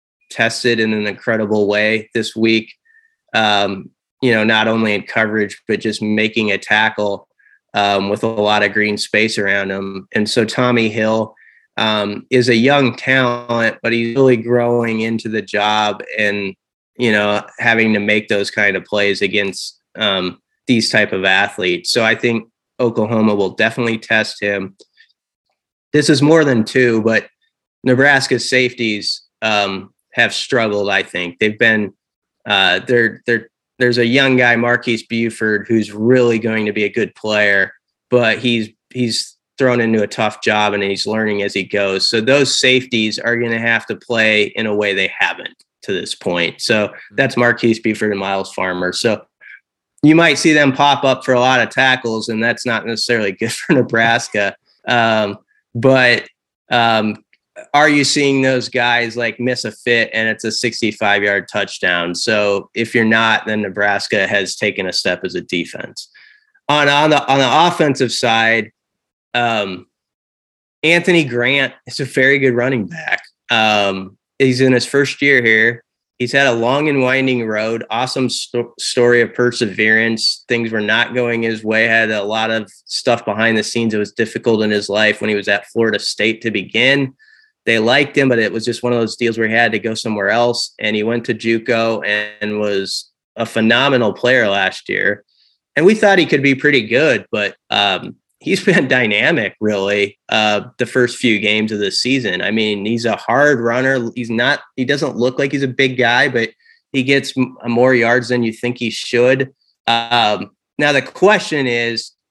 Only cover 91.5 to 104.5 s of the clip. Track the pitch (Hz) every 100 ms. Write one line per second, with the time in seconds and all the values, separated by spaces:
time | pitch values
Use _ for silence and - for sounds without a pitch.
91.5 | 113 113 117 113 110 80 104 104 104 107
92.5 | 104 104 101 98 - - _ _ - 113
93.5 | 113 110 120 139 131 110 - 123 131 107
94.5 | 98 95 - - 98 98 104 _ _ _
95.5 | _ _ - 170 220 208 190 156 147 139
96.5 | 135 - 180 107 117 156 113 - 110 101
97.5 | - _ 104 101 92 - - _ _ -
98.5 | 185 - 165 131 131 113 104 131 165 101
99.5 | - 107 101 98 104 101 - - 110 107
100.5 | 104 120 - 123 135 123 - 123 107 107
101.5 | 107 107 107 101 - - 135 107 90 90
102.5 | 110 107 101 104 117 117 101 - 123 147
103.5 | 131 117 120 131 135 117 127 117 113 123